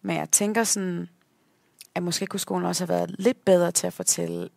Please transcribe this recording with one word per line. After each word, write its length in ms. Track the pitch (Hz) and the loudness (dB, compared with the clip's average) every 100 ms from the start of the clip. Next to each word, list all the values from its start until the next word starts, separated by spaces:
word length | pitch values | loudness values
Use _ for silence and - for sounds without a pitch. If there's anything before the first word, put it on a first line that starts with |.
Men 160 | 196 165 | -4 -4
jeg 120 | 156 | 2
tænker 320 | - 208 220 | 2 2 0
sådan, 460 | 220 208 185 175 175 _ _ _ _ _ _ _ - - | 0 0 -2 -4 -8 _ _ _ _ _ _ _ -10 -6
at 80 | |
måske 220 | 175 170 190 | -4 -4 -4
kunne 140 | 196 | -6
skolen 260 | - 185 175 | -4 -4 -2
også 180 | 180 175 | -4 -2
have 40 | |
været 260 | 175 170 190 | -2 -2 0
lidt 260 | 196 254 - | 0 0 4
bedre 260 | 180 175 | 6 6
til 160 | - 180 | 0 -2
at 60 | |
fortælle 560 | - 185 - 85 87 87 | -2 -2 0 -2 -6 -8